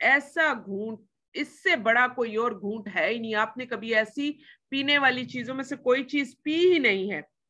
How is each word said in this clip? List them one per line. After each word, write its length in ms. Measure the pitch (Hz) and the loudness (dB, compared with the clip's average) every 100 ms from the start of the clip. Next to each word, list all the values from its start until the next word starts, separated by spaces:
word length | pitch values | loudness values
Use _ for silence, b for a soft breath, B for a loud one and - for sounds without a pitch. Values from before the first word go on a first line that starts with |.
ऐसा 480 | 233 277 277 330 311 | 4 4 2 0 0
घूंट, 440 | 240 190 190 220 220 _ _ _ | 0 -6 -8 -8 -10 _ _ _
इससे 420 | - 294 - 381 302 | -8 -8 -4 0 2
बड़ा 280 | 214 240 247 | 2 4 2
कोई 260 | 247 226 214 | 0 -4 0
और 160 | 240 196 | -2 -2
घूंट 320 | 196 220 208 | -8 -8 -6
है 200 | 190 165 | -2 -2
ही 80 | 233 | -2
नहीं। 140 | 226 214 | -2 -2
आपने 300 | 214 247 247 | -2 -4 -8
कभी 260 | 220 226 220 | -8 0 0
ऐसी 340 | 220 - 285 294 B B - | 0 -4 -6 -6 B B -8
पीने 280 | 269 277 285 | -4 2 4
वाली 240 | 269 254 247 | 4 2 -6
चीजों 280 | 254 240 | -8 -8
में 100 | 262 | -8
से 120 | 262 285 | -8 -4
कोई 240 | 254 254 262 | 2 2 2
चीज 280 | 294 262 - | -2 -4 -6
पी 120 | 302 320 | -4 2
ही 160 | 359 339 | 4 6
नहीं 300 | 240 196 196 | 4 0 -2
है 100 | 156 147 _ | -6 -10 _